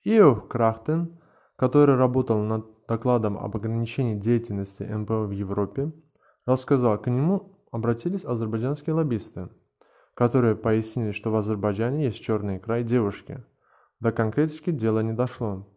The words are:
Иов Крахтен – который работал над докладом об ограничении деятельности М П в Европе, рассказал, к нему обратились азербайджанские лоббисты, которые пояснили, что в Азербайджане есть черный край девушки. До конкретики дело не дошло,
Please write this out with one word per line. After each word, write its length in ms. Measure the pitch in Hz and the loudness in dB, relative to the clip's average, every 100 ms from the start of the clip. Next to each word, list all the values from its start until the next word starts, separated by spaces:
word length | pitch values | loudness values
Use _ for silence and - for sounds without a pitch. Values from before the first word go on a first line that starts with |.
Иов 440 | - 220 175 113 - | 2 6 8 6 -2
Крахтен – 720 | 117 113 113 - 165 170 - _ _ _ _ | 0 2 0 -2 -2 -2 -10 _ _ _ _
который 380 | 127 143 147 | 2 6 6
работал 460 | 131 127 127 127 110 | 6 4 2 2 0
над 260 | 107 110 110 _ - | 0 -2 -4 _ -6
докладом 500 | 113 123 123 107 101 | -2 2 2 2 -2
об 180 | 104 104 | -6 -4
ограничении 600 | 110 113 117 - 127 104 | -4 -2 -4 -2 -2 -2
деятельности 680 | 101 120 117 101 95 - | 0 0 0 -6 -6 -8
М 240 | 98 107 104 | -8 -6 -2
П 160 | 110 | -2
в 80 | 107 | -2
Европе, 600 | 98 98 98 98 113 147 156 _ _ _ _ - | -4 -4 -2 -2 -2 -6 -8 _ _ _ _ -2
рассказал, 520 | 127 - 139 123 104 | -2 2 2 2 0
к 80 | 123 | 0
нему 500 | 123 151 196 - _ _ | 0 0 0 -4 _ _
обратились 540 | 120 113 117 175 190 | -4 -2 -2 -2 -6
азербайджанские 680 | 156 120 110 110 123 147 - | -4 -4 -2 -2 -4 -4 -4
лоббисты, 540 | 160 156 113 - - 92 _ _ _ _ _ _ | -2 0 -2 -6 -14 -14 _ _ _ _ _ _
которые 420 | - 120 131 120 110 | 0 2 4 2 2
пояснили, 560 | 113 110 110 - 110 | 2 0 0 -4 -4
что 180 | 101 117 | -4 -2
в 60 | 110 | -2
Азербайджане 680 | 104 107 104 101 117 143 143 | 0 -2 -2 0 -2 0 -2
есть 140 | - | -4
черный 380 | - 110 104 95 | -4 -2 -2 -6
край 240 | 95 117 | -4 -4
девушки. 600 | 120 123 104 - - - - _ _ _ _ _ | 0 0 0 -4 -14 -16 -16 _ _ _ _ _
До 100 | 113 | -4
конкретики 640 | 110 110 107 156 151 - | 0 -2 0 -2 -2 -6
дело 260 | 156 110 110 | -2 0 0
не 140 | 110 | -2
дошло, 560 | 113 127 - 113 98 95 | -2 -4 -4 -6 -6 -12